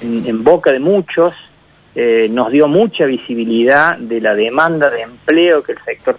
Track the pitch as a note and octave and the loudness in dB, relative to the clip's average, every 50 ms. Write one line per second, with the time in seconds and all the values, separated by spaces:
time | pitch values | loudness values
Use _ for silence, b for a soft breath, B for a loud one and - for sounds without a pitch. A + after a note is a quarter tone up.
0 | A#2+ A#2+ A#2 A2+ G#2+ B2 A2+ A2 A2+ C#3+ F3 E3 - E3 C3+ C3 C#3 E3+ G3 G3+ | -8 -6 -6 -4 -4 -4 -4 0 2 2 2 4 2 0 0 0 0 0 0 0
1 | F3 - - - E3 F3 E3 - - _ _ _ _ _ _ _ _ _ - - | -2 -2 -2 -2 0 -2 -2 -6 -14 _ _ _ _ _ _ _ _ _ -6 -2
2 | A#2+ A#2+ A2+ A2+ A2+ G#2+ A2+ B2 B2 A2 B2+ C#3+ D3+ D3 D3 F3+ A3+ A3 - - | 0 0 2 2 0 0 0 -2 -2 0 2 2 2 4 2 2 0 0 0 -2
3 | E3 C#3 C3 A#2+ - - B2 A#2 A2+ A2+ A2+ A2+ A#2 B2 C#3 C#3+ D#3 E3 E3+ B2+ | -2 -2 -2 -4 -6 -8 -6 -6 -4 -2 0 0 2 4 4 4 2 0 -2 -4
4 | B2 A2+ A#2 A#2 A2+ A2 G#2+ G#2 G#2+ A#2 B2 C#3+ D#3+ E3 E3+ D#3 D3 C#3 A#2+ A#2 | -6 -8 -6 -4 -2 -2 0 0 -2 -2 0 0 0 0 0 0 0 0 0 -2
5 | A2+ A2+ B2 - _ - D#3 E3 E3+ F3 D#3+ D3 - - - - - - A#2 - | -8 -12 -16 -8 _ 0 2 2 4 4 2 2 0 -4 -8 -10 -10 -10 -12 -6
6 | - - B2 | -4 -6 -6